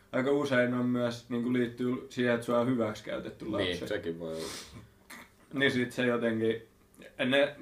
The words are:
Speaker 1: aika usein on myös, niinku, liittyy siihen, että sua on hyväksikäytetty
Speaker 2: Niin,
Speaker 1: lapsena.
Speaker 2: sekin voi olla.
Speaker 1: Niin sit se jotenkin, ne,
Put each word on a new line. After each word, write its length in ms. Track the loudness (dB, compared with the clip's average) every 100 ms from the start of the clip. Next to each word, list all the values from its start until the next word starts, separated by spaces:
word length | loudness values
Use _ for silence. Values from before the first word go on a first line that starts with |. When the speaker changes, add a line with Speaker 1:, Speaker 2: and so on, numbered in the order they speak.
| -6
Speaker 1:
aika 180 | -2 2
usein 440 | 2 2 2 2
on 120 | 2 2
myös, 440 | 2 0 -2 -6
niinku, 220 | -4 0
liittyy 540 | 2 0 0 -2 -2 -4
siihen, 240 | -2 2
että 120 | 2 2
sua 140 | 2
on 60 | 2
hyväksikäytetty 800 | 2 0 -4 -8 -8 -8 -10
Speaker 2:
Niin, 80 | -6
Speaker 1:
lapsena. 320 | -2 0 -2 -4
Speaker 2:
sekin 320 | -4 -4 -6
voi 120 | -6
olla. 100 | -6 -8 -10 -14 -18 -20 -20 -20 -20 -20 _ -8
Speaker 1:
Niin 180 | 2 2
sit 200 | 4 0
se 140 | 0 2
jotenkin, 560 | 2 2 2 2 0 -4 _ _ -20 -14 -4
ne, 380 | 2 4 4 0